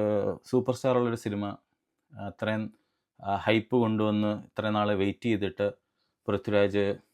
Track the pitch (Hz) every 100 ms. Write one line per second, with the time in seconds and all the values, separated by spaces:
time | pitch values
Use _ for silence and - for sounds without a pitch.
0 | 107 104 101 92 - 127 123 120 131 127
1 | 120 117 - 104 101 101 _ _ _ _
2 | _ 104 101 - 107 107 107 - _ _
3 | _ - 98 98 104 110 110 127 113 110
4 | 107 104 104 107 - - 107 104 104 101
5 | 98 98 120 107 98 - 101 - _ _
6 | _ _ - 101 - 104 101 101 101 101
7 | _